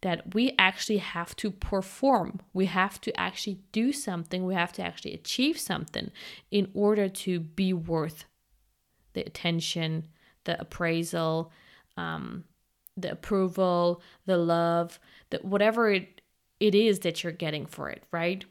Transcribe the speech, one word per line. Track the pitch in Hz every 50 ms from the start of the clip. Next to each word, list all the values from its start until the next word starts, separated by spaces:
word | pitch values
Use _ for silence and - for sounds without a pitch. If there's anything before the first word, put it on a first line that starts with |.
that | - 185 170 165 - - -
we | 214 240 269 - -
actually | 185 185 190 - - - 214 202
have | - - - 170 170 - - -
to | - 208
perform. | 196 - - - - 196 190 - - - - 277 262 214 170 - - - - _ _
We | 185 190 185
have | 165 190 185 202 - -
to | - - - -
actually | 180 185 185 - - 214 196 190 - _
do | - 220 226 254
something. | 285 285 - - 185 170 170 - - 180 185
We | 180 190
have | 185 170 180 -
to | - 185
actually | 175 165 - - - -
achieve | 160 - - - - 254 294 330 -
something | - - 185 - - - - 55 - - - - - - - - - _
in | - 208 196 190 -
order | 196 208 202 214 208 202 190
to | 196 - - 196 180 175
be | 165 156 - - 190 185 185
worth | 175 160 170 170 160 156 160 160 - - _ _ _ _ _ _ _ _ _ _ _ _ _ _ _ _ _ _
the | -
attention, | - - - - - 175 170 165 160 - - 170 165 160 160 160 160 160 _ _ _ _ _ _ _
the | - 170 -
appraisal, | - - - - 175 170 165 165 165 165 - 170 165 160 160 160 160 160 - _ - - - - _ _ _ -
um, | 175 165 160 160 - - - 180 170 _ _ _ _ _ _ _ _ - _
the | - 180 175
approval, | - - - - 214 196 190 185 180 190 190 180 175 175 175 175 175 175 - - - _ _
the | - 185 175
love, | 170 170 170 170 170 170 170 170 170 170 - - _ - - - _ _
the, | - -
whatever | - 196 190 202 202 220 220 233 233 220
it, | 202 190 190 - _ - _ _ _ _ _ _ _ _
it | 208 214 190
is | 202 220 226 202 185
that | - 175 165 - -
you're | 175
getting | 160 170 175 156 151 151 151 156
for | - - 143 143
it, | - - - _
right? | - 170 165 175 190 190 - -